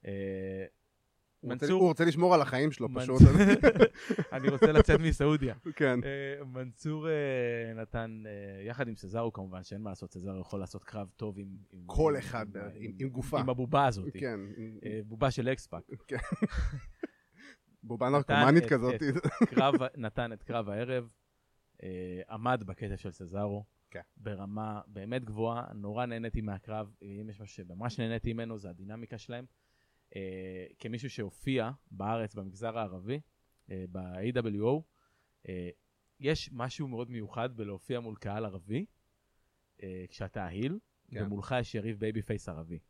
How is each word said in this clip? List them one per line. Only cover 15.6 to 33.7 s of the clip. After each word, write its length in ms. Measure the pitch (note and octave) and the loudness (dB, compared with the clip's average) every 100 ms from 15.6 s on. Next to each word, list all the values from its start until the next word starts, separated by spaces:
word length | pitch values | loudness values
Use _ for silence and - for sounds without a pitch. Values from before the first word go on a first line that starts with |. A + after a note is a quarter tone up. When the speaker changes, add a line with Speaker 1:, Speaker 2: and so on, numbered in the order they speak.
| - E2+ - - - | -6 -12 -12 -18 -8
Speaker 2:
כן. 80 | - - - - - - C#3+ - - | -6 -4 -2 -2 0 -2 -4 -12 -12
<laughs> 800 | - _ _ _ - - _ _ | -12 _ _ _ -20 -20 _ _
בובה 260 | A2+ A#2 B2+ | -10 -2 4
Speaker 1:
נתן 260 | C#3+ C#3 | 4 4
Speaker 2:
נרקומנית 300 | C#3+ C#3+ D#3+ | 6 10 8
Speaker 1:
את, 40 | - | 8
Speaker 2:
כזאת. 260 | C3+ B2 A#2 D3 B2+ - - | 4 4 2 0 0 -2 2
Speaker 1:
את 60 | A#3+ | 4
קרב 340 | B2+ C3+ - | 6 4 4
ה-, 40 | B2+ - | 0 -4
נתן 360 | A2+ - A#2+ | -6 -4 -6
את 100 | A2 | -6
קרב 260 | - A#2 G#2 | -4 -4 -2
הערב, 400 | G2+ B2 B2+ A#2 _ _ _ _ _ _ _ | -2 -2 -4 -6 _ _ _ _ _ _ _
אה, 60 | F#2+ F#2 F#2 F2+ - | -10 -8 -8 -10 -10
עמד 320 | A2 A#2 B2+ G2 | -4 0 0 -2
בקטע 300 | F#2 G#2+ G2 | -8 -6 -6
של 140 | G2+ | -8
סזארו, 540 | E2+ F2+ F#2+ G#2 G2+ G#2+ _ _ | -12 -10 -4 -4 -4 -10 _ _
Speaker 2:
כן. 100 | F2+ - _ | -18 -18 _
Speaker 1:
ברמה 640 | G#2+ G2 G2 G#2 A2 G#2 - | -12 -10 -8 -8 -6 -8 -12
באמת 380 | G2+ G2+ B2+ | -14 -6 -6
גבוהה, 480 | A#2 G#2+ A2+ A#2 B2 | -6 -4 -2 -2 -8
נורא 320 | G#2+ G2+ G#2+ B2 | -10 -8 -4 -4
נהניתי 340 | A#2 A2+ A#2 | -4 -4 -4
מהקרב, 540 | G#2+ G2 - G#2+ G#2 A2 | -4 -6 -6 -8 -8 -12
אם 240 | G2+ G2+ G#2+ | -14 -12 -12
יש 100 | G2+ | -14
משהו 140 | G#2 - | -16 -16
שממש 360 | F2+ F2 A#2 B2+ | -14 -8 -6 -4
נהניתי 320 | A#2 A2+ A#2+ | -4 -2 -4
ממנו, 260 | A2+ A#2 A2+ | -4 -6 -10
זה 120 | G2 | -12
הדינמיקה 480 | F2 F#2+ A2 A#2 A#2+ | -14 -14 -14 -12 -14
שלהם. 260 | - A#2+ B2+ _ _ _ _ _ _ - | -12 -14 -14 _ _ _ _ _ _ -10
אה, 40 | F#2+ F#2+ F#2+ F#2 F#2 - | -8 -8 -10 -10 -12 -12
כמישהו 320 | A#2 A#2 C3+ | -10 -8 -8
שהופיע 600 | - G2+ - - C3 A2+ C#3 _ | -8 -8 -6 -2 0 -2 -6 _
בארץ, 440 | G2 G2+ A#2 A2 | -6 -2 -2 -4
במגזר 440 | G#2 F#2+ F#2+ A2+ A2+ | -8 -12 -8 -6 -4
הערבי, 420 | G#2+ F#2 G2 C#3 - _ _ _ - | -6 -6 -8 -8 -8 _ _ _ -12